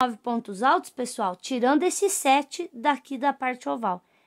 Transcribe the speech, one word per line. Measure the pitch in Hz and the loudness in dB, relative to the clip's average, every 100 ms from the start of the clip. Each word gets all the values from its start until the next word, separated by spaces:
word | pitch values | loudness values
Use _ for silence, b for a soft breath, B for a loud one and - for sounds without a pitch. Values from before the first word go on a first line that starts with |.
Nove | 254 214 | -2 -2
pontos | 240 233 233 190 | -4 -4 -4 0
altos, | 262 339 - | 2 2 0
pessoal, | - 247 - 196 180 | -8 -8 -4 -4 -4
tirando | - 254 247 294 | -4 0 4 4
esses | 359 - 392 | 2 2 0
sete | - 269 277 277 - 339 | 2 2 2 2 -8 -10
daqui | 240 285 262 - 262 | -4 -2 -2 -4 -2
da | 285 | -2
parte | 277 254 247 277 | 0 -4 -6 -6
oval. | 269 214 180 _ _ | -4 -2 -4 _ _